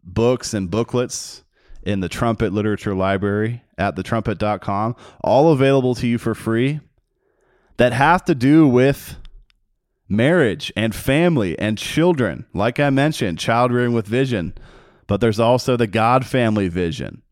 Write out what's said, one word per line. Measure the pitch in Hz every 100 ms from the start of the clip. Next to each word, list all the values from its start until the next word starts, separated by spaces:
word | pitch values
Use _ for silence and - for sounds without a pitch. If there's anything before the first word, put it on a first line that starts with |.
books | 90 90 117 127 - 107
and | 92
booklets | 101 117 123 123 - - - _ _ _ -
in | - 101
the | 87
Trumpet | - 117 113 110
Literature | 101 104 104 107 95
Library | 95 98 101 104 110 120 _ -
at | 98 87
the |
trumpet | 92 117 107 92
dot | 104 101
com, | - 98 113 120 - _
all | - 117 160
available | 139 135 139 127 120
to | 123
you | 117
for | 113
free, | 107 113 113 131 151 _ _ _ _ _ _ _ _ _ -
that | 123
have | 117 143 180 -
to | 147
do | 127 156 151
with | 123 131 139 - - - - _ _ _ _ _ _ _
marriage | 101 131 180 123 80 - -
and | 113
family | - - 139 175 156 95 76
and | 104 107
children. | - - 170 160 107 69 -
Like | - 110 127
I | 143
mentioned, | 135 143 - 104 80
Child | - 117 123
Rearing | 123 123
with | 117 104
Vision, | 120 135 113 82 - - - _ _ -
but | 101
there's | 117 104
also | 117 123 - 120
the | 113
God | 107 113 127 123
Family | 135 113 107 95
Vision. | 85 87 73 55 - _